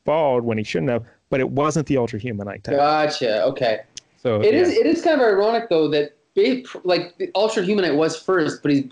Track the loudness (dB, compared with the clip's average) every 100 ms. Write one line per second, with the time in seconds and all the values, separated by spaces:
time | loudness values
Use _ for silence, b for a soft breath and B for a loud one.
0 | -2 0 2 0 0 -2 -2 -4 -2 -2
1 | -6 B -4 -2 0 0 0 -2 0 0
2 | -2 -6 -8 -8 -10 -10 -4 0 2 2
3 | 0 -2 -2 0 0 0 -2 -2 -8 -20
4 | _ _ -2 2 2 4 2 2 2 2
5 | 2 2 4 4 2 0 0 0 2 0
6 | -2 _ _ 0 2 0 -6 -8 -2 -2
7 | -2 -8 -6 -2 0 0 0 0 2 2
8 | 0 -2 -2 0 0 -2 0 0 0